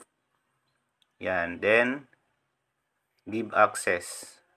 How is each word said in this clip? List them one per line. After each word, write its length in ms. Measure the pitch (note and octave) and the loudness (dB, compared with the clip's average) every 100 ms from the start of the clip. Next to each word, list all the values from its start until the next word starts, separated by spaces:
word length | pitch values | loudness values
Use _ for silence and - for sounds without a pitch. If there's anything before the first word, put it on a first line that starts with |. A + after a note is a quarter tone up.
| - _ _ _ _ _ _ _ _ _ _ - | -20 _ _ _ _ _ _ _ _ _ _ -10
Ayan. 400 | F#2+ F#2 E2+ E2+ | -4 -2 -2 -2
Then, 480 | G2 A2+ B2 C#3 C3+ _ _ _ _ _ _ _ _ _ _ _ | 2 4 4 -2 -10 _ _ _ _ _ _ _ _ _ _ _
give 320 | - A2 G#2+ G#2 | -8 -6 -2 4
access. 800 | G#2 - - F2 - - - - _ | 4 4 -2 -2 -4 -16 -18 -20 _